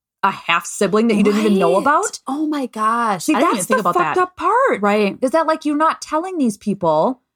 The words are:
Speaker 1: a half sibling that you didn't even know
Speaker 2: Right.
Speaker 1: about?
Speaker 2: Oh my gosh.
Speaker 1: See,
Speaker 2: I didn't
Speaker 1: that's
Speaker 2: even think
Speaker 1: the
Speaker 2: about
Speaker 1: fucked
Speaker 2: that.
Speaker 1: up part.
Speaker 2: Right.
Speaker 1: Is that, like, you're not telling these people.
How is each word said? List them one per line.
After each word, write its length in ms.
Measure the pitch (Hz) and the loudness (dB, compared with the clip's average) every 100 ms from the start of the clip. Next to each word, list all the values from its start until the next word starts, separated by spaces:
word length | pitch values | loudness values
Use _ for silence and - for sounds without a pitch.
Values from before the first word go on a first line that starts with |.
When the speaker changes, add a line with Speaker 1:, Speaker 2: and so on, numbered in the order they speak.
| _ _ | _ _
Speaker 1:
a 80 | 196 | -4
half 360 | - - 170 - | -2 -2 -2 -2
sibling 420 | - 196 214 233 | -2 0 2 2
that 60 | |
you 80 | 208 | 2
didn't 160 | 202 208 | 2 2
even 180 | 214 190 | 2 2
know 140 | 175 | 2
Speaker 2:
Right. 80 | - | 2
Speaker 1:
about? 380 | 277 320 427 - - | 2 0 0 -6 -8
Speaker 2:
Oh 200 | 285 302 | -4 -4
my 200 | 294 254 | -4 -6
gosh. 580 | 220 214 233 226 185 | -4 -2 0 0 -2
Speaker 1:
See, 100 | - | -2
Speaker 2:
I 40 | 240 | 0
didn't 140 | 330 | 2
Speaker 1:
that's 160 | 311 175 | 0 0
Speaker 2:
even 60 | 240 | 0
think 60 | |
Speaker 1:
the 60 | 180 | 2
Speaker 2:
about 40 | |
Speaker 1:
fucked 220 | 240 151 370 | 0 0 0
Speaker 2:
that. 60 | |
Speaker 1:
up 140 | 359 - | -2 -2
part. 460 | 339 453 523 202 | 0 2 2 2
Speaker 2:
Right. 340 | 202 214 196 - | 0 2 0 -2
Speaker 1:
Is 80 | 254 | 0
that, 160 | 320 311 | 0 0
like, 180 | 320 | -2
you're 100 | 302 294 | -2 0
not 260 | 311 - | 0 -2
telling 340 | - 302 370 359 | -4 -6 -4 -2
these 220 | 240 202 | -2 -2
people. 640 | 208 196 170 156 208 269 _ | -6 -2 0 2 0 -2 _